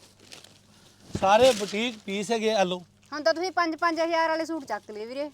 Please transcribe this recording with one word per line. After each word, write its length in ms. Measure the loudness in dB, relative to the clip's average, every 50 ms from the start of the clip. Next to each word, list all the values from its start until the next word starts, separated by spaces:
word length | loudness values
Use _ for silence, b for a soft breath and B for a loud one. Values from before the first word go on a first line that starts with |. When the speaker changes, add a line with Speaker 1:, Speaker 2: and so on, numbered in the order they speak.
| -20 -20 _ -20 -20 -20 -20 -20 -20 -20 -20 -20 _ -20 _ -20 -20 -20 -20 _ -14 -10 -4 0
Speaker 1:
ਸਾਰੇ 300 | 4 6 6 8 8 6
ਬੁਟੀਕ 480 | 4 2 -2 -4 -4 -2 -4 -4 -6 -8 -8
ਪੀਸ 260 | -8 -6 -6 -2 -2
ਹੈਗੇ, 220 | -2 0 0 0 2
ਆ 100 | 2 2
ਲਓ। 160 | 0 0 -4 -8 -14 _ _ _ _ -12
Speaker 2:
ਹੁਣ 100 | -2 0
ਤਾਂ 100 | 0 0
ਤੁਸੀਂ 180 | 0 -2 -2
ਪੰਜ 240 | 0 0 0 0 0
ਪੰਜ 240 | 0 -2 0 0 0
ਹਜ਼ਾਰ 300 | 0 0 2 2 2 2
ਵਾਲੇ 160 | 0 -2 -2
ਸੂਟ 200 | -4 -6 -8 -6
ਚੱਕ 260 | -8 -8 -8 -8 -12
ਲਏ 140 | -12 -12 -12
ਵੀਰੇ। 260 | -10 -8 -8 -8 -8